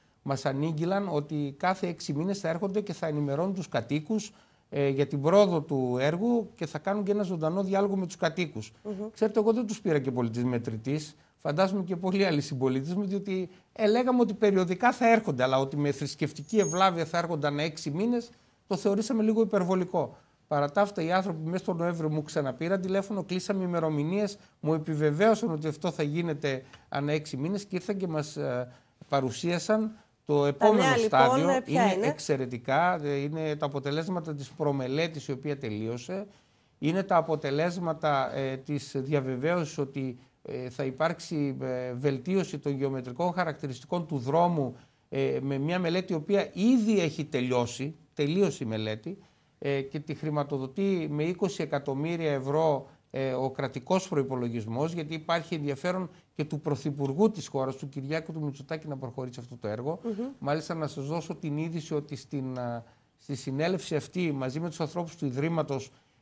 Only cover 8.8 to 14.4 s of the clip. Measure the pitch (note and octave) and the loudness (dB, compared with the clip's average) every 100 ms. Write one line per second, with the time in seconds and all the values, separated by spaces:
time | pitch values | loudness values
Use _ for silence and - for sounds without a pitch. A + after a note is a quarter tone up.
8.8 | G#3 G3 G#3+ - G#3+ G#3+ G#3+ A3+ G#3+ G#3+ | -10 -8 -8 0 2 4 4 4 0 -2
9.8 | F#3+ D3+ C3 B2 A#2 A#2 B2 A#2+ A2 A2+ | 2 2 2 0 0 0 0 0 -2 -4
10.8 | A#2+ D3+ D3 - _ _ D#3 D3+ F#3+ G3+ | -4 -4 -6 -16 _ _ -2 2 2 2
11.8 | F3+ F3 F#3 G3 G3 D3 C#3 C3+ C3 C3 | -2 -2 0 2 2 2 0 0 0 0
12.8 | C#3+ F3+ G3+ G3 G3+ F#3 F3+ - _ - | -2 -2 -2 -2 -2 -4 -4 -10 _ 0
13.8 | G#3+ A#3 B3+ B3 A#3 G3+ | 2 4 4 4 2 4